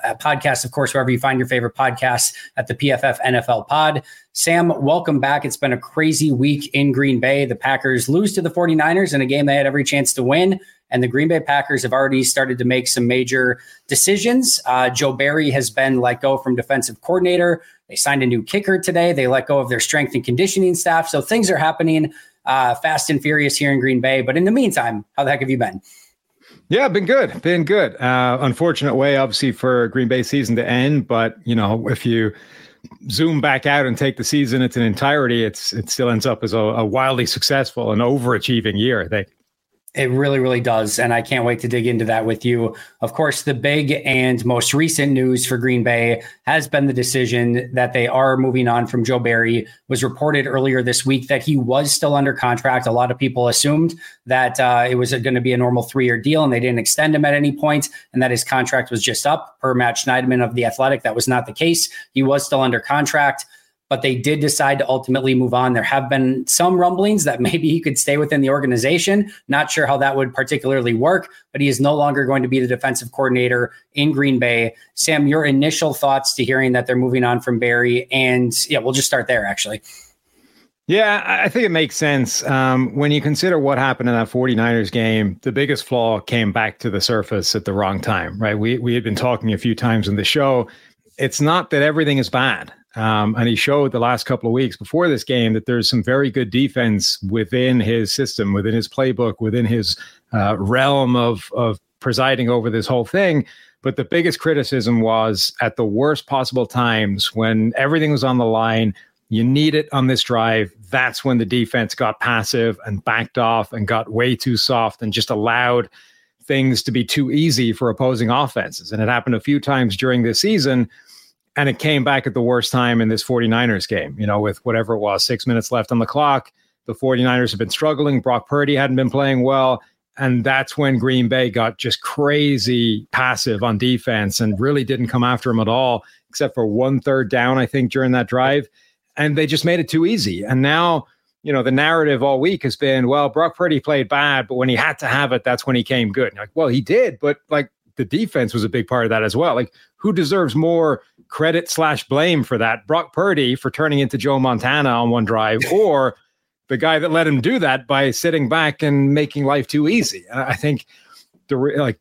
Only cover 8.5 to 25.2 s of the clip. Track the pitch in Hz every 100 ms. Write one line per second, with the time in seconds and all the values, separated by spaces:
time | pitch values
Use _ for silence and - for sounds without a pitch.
8.5 | 175 175 156 156 180 175 143 131 143 143
9.5 | 143 139 143 131 143 135 - 123 156 185
10.5 | 190 - _ - 123 123 131 156 165 160
11.5 | 143 - 139 123 131 135 131 127 135 131
12.5 | 123 123 127 120 127 120 127 123 131 127
13.5 | 120 - - - 139 190 202 233 254 254
14.5 | - - 127 127 123 143 127 143 156 151
15.5 | 135 120 - 135 131 123 120 135 135 131
16.5 | 123 - 135 - 113 - 185 180 180 175
17.5 | 170 - _ - 98 143 139 123 117 -
18.5 | 202 202 185 185 170 170 143 123 131 127
19.5 | 139 123 117 - 151 139 127 - 123 190
20.5 | 196 185 175 175 165 165 147 - 226 190
21.5 | 151 160 160 160 160 156 - - _ 135
22.5 | 131 123 120 156 151 - 143 147 151 143
23.5 | - 143 135 131 127 131 131 120 156 190
24.5 | 247 226 139 117 107 - -